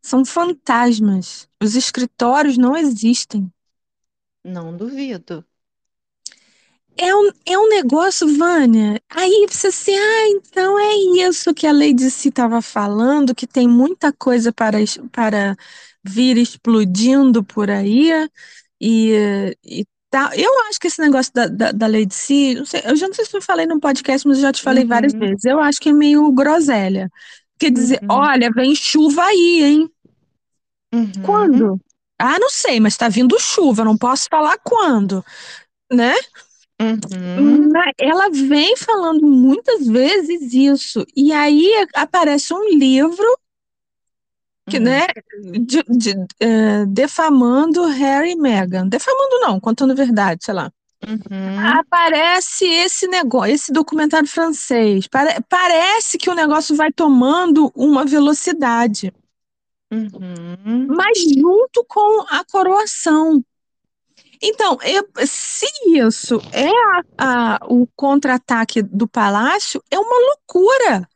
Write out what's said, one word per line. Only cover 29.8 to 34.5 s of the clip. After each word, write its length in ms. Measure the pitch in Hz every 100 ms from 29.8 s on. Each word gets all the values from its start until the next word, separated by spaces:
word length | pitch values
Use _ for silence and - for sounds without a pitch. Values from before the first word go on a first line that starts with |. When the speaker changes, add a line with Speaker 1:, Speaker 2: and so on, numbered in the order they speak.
| 320 _ _ _ _ _ _ _ _ _ _
Speaker 2:
Uhum. 180 | 233 214 190 190
Speaker 1:
Quando? 560 | 415 392 247 214 190 _ _ _ _
"Ah, 220 | 247 339
não 100 | 508
sei, 300 | - 508 240
mas 160 | 220 -
tá 140 | 233
vindo 280 | 202 247 453
chuva, 460 | - - 311 214
não 140 | 220 220
posso 300 | 247 269 -
falar 260 | 320 302